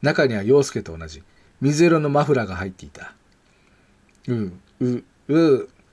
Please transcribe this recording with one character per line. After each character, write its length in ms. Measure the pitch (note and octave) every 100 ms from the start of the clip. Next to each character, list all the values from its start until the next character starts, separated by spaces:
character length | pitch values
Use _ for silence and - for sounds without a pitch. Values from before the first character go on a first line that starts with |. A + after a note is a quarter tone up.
中 280 | C#3 D3+ C3+
に 80 | G#2+
は 80 |
陽 180 | G2+ C#3+
介 200 | C3+ A#2
と 120 | E2+ D#2+
同 80 | D#2+
じ 160 | D#2 - _ _ _
水 260 | C3+ D3+ E3+
色 120 | E3
の 100 | D3
マ 140 | C#3+
フ 120 | D3
ラ 100 | C3
ー 20 | G2
が 80 |
入 140 | F2 F#2+
っ 20 |
て 160 | - D2
い 20 |
た。 260 | - - - _ _ _ _ _ _ _ _ _ _ -
「う、 220 | A#2+ G2 F2 _ _
う、 260 | B2 A#2+ - _ -
う」、 420 | D#3 E3 B2+ - _ _